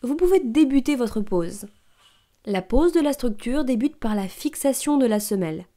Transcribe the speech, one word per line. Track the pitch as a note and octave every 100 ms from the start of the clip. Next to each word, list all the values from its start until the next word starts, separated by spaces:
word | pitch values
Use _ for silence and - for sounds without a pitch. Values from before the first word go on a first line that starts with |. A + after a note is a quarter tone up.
vous | B3 D4
pouvez | F4+ F#4+
débuter | B3+ A#3 D4+ C4+ B3+ C#4+
votre | A#3 G#3+
pose. | G3+ F#3 E3+ G3+ G3+ _ _ _ _ _ _ _ -
La | G3
pose | F#3 A#3+ E4+
de | E4+
la | D4
structure | C#4 A#3 G#3 A#3 C4+
débute | C4+ B3 C#4 -
par | A3+
la | G#3 F#3+
fixation | - D4+ - C#4 C4 - D4
de | B3+
la | G#3+
semelle. | G#3 G3+ E3+ D#3+ F3+